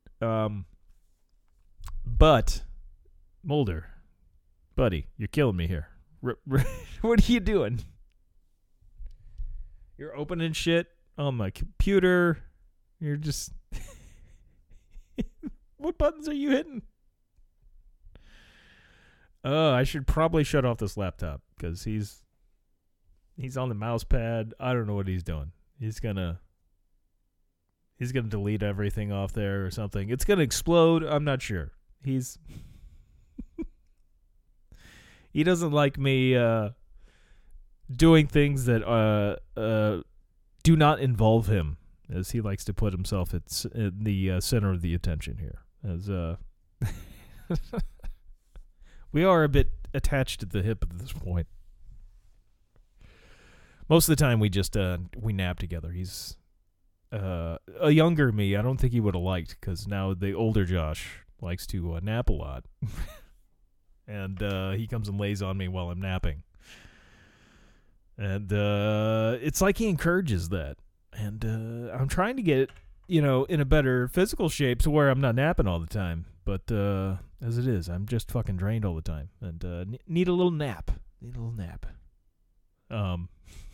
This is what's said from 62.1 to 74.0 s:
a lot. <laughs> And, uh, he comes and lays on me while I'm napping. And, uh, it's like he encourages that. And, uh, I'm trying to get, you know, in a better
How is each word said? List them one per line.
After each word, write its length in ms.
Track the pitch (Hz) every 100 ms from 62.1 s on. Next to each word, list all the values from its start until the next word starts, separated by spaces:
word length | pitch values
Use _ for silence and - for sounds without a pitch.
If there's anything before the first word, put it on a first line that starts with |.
| 113 -
a 40 |
lot. 320 | 73 69 65 - -
<laughs> 60 | - - - 640 - - _ _ _ _ _ _ -
And, 380 | 104 95 95
uh, 280 | 104 95 95
he 140 | 98 113
comes 220 | 120 104
and 100 | 101
lays 240 | 101 101
on 140 | 98 95
me 140 | 90
while 200 | 92 87
I'm 120 | 87
napping. 420 | 95 92 82 73 - - - - - - - - - _ _ _ - _ _ _ _ -
And, 340 | 101 98 101
uh, 840 | 104 104 104 104 107 110 110 110 120
it's 200 | 143 -
like 160 | 196 202
he 100 | 226
encourages 640 | 165 165 180 170 92 85
that. 260 | 92 71 73 - _ _
And, 320 | - 104 107 110
uh, 480 | 113 113 117 120
I'm 160 | 120 135
trying 260 | - 202 269
to 60 |
get, 280 | 185 135 135 - - - -
you 140 | 170
know, 240 | 143 131 135
in 160 | 165
a 40 | 135
better 440 | 151 131 127